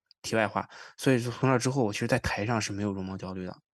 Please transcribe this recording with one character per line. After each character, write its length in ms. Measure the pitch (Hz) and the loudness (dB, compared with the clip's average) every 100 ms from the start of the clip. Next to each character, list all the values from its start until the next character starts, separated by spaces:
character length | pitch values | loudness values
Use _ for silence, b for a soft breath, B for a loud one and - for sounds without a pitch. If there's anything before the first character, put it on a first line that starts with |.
| _ _ | _ _
题 140 | - 110 | -2 0
外 100 | 104 | 2
话。 220 | - - B B B | 0 -6 B B B
所 160 | 139 | 2
以 80 | 127 | 2
就 80 | 120 | 0
从 200 | 113 131 | 0 4
那 80 | 127 | 4
之 100 | 127 | 2
后， 160 | 135 | 2
我 80 | 107 | 0
其 60 | 101 | 0
实 80 | 120 | 0
在 120 | 127 | 0
台 260 | - - 107 | 0 -2 0
上 140 | 117 | 0
是 120 | 101 | -2
没 100 | 101 | -2
有 100 | 104 | -2
容 120 | 98 | -2
貌 120 | 95 95 | -6 -6
焦 180 | 95 | -8
虑 100 | 92 | -8
的。 180 | 92 - _ | -8 -12 _